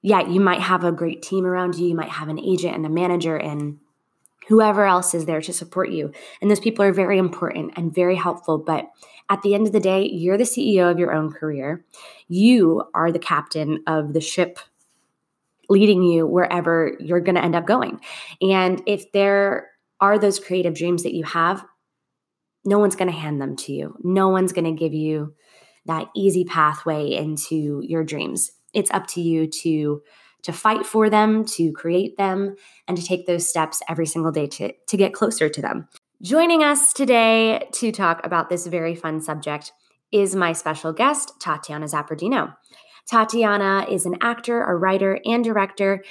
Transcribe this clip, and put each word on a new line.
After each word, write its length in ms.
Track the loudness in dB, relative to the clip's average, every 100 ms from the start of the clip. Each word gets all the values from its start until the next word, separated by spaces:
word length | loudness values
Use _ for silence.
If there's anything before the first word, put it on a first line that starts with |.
Yeah, 260 | 2 2 2
you 140 | 2
might 200 | 4 2
have 220 | 0 0
a 100 | 0
great 280 | 0 -4 -6
team 240 | -4 -2
around 300 | 0 0 -2
you. 140 | 0 -2
You 60 |
might 140 | -2 -4
have 200 | -8 -8
an 100 | -6
agent 360 | -2 -2 -2
and 120 | -4 -2
a 40 |
manager 460 | -2 0 0 -2 -4
and 420 | -4 -6 -6 -10 _ _ _ _ _ _ 4
whoever 380 | 6 6 4 4
else 260 | 4 2
is 140 | -2 -2
there 160 | -4
to 100 | -4
support 380 | -10 -6 -4 -4
you. 200 | -4 -8 -10 -20 -2
And 100 | 2
those 80 | 2
people 240 | 2 2
are 100 | 2
very 260 | 4 2 2
important 560 | 0 -2 -6 -6 -8 -6
and 180 | -4
very 220 | 0 2 2
helpful. 400 | -2 -4 -2 -2
But 320 | 0 -4 -4 _ -20 -20 -4
at 140 | -2
the 120 | 2
end 120 | 2 2
of 80 |
the 40 | 2
day, 300 | 2 2 0
you're 300 | 0 0 2
the 80 | 2
C 300 | 0 2 4
E 40 |
O 80 | 4
of 100 | 2
your 140 | 0
own 180 | 0 -4
career. 540 | -6 -8 -6 -6 -8 _ -20 -20 -20 _
You 560 | 4 6 8 6 4 -2
are 180 | 0 0
the 60 | -2
captain 680 | -2 -4 -4 -6 -4 -4 -2
of 280 | -2 0
the 80 | -4
ship 360 | -2 -2 -2 -4 -20 _ _ _ _ _ _ _ _ _ _
leading 340 | 6 6 6
you 240 | 4 4 2
wherever 680 | 2 2 0 0 2 0 -4
you're 220 | -2 0
gonna 200 | 2 0
end 140 | 2
up 120 | 0 2
going. 340 | 0 0 -8 -16 -18 -18 -2
And 400 | 2 4 2 0 -2
if 260 | -4 -2
there 560 | 0 2 2 0 -2 -8 _ _ _
are 180 | 4 4
those 220 | 2 0
creative 320 | -2 -2 -2
dreams 300 | -2 -2 0
that 100 | -2
you 120 | -6
have, 380 | -4 0 0 0 -8 _ _ _ _ _ _ _ _ _
no 140 | 2 4
one's 180 | 4 2
gonna 160 | -4
hand 300 | -4 -6 -6
them 120 | -6 -8
to 160 | -8
you. 240 | -8 -8 -6
No 280 | 0 2 4
one's 240 | 4 0
gonna 180 | 0 -2
give 220 | -2 -4
you 400 | -2 -2 -4 -6 _ _ _ _ _
that 240 | -8 -6 -6 0
easy 300 | 2 2 -2
pathway 640 | 2 2 2 -4 -2 -2
into 720 | -2 -4 -6 -4 -4 -2 -6
your 180 | -4 -4
dreams. 480 | -2 -4 -6 -4 -6 _ _
It's 180 | -4 0
up 160 | -2 -4
to 120 | -4
you 260 | 0 0 -2 -4
to, 400 | -2 0 -2 -4 _ _ _ _
to 80 | -12
fight 340 | -2 0 0 -2
for 240 | 2 4
them, 340 | 4 4 2
to 280 | -2 -2 -2
create 440 | -2 -2 0 -2 -2
them, 380 | -2 -2 -4 -8 -20 _ -6
and 100 | -6
to 80 |
take 220 | -2 -4 -2
those 200 | -2 -2
steps 360 | -2 -2 -4 -6
every 160 | -6 -4
single 260 | -2 -2
day 140 | -2 -4
to, 260 | -6 -10
to 240 | -10 -6 0
get 160 | 0
closer 380 | 2 -2 0 -2
to 100 | -2
them. 260 | -6 -6 -10 -20 _ _
Joining 400 | 0 2 4 4
us 320 | 4 4 2
today 760 | 2 2 4 6 4 4 0 -4
to 200 | -4 -4
talk 320 | 0 0 0
about 240 | -2 -2 0
this 180 | -4 -2
very 280 | -4 -4
fun 260 | -4 -6 -6
subject 520 | -6 -8 -6 -8 -10 _ _ _ _
is 220 | 2 2
my 200 | 2 0
special 400 | -2 -6 -6 -8
guest, 380 | 0 0 0 -6 -10
Tatiana 460 | -6 -6 -6 -10 -6
Zappardino. 680 | -6 -6 -6 -2 -2 -2 -10 _ -20 _ _ -2
Tatiana 760 | 0 2 2 2 2 2 0 0
is 140 | -4
an 120 | -4 -2
actor, 420 | -2 -4 -4 -2
a 140 | 0 0
writer, 420 | 0 2 0 -2
and 180 | 0 0
director 640 | 0 0 -2 0 0 0 -6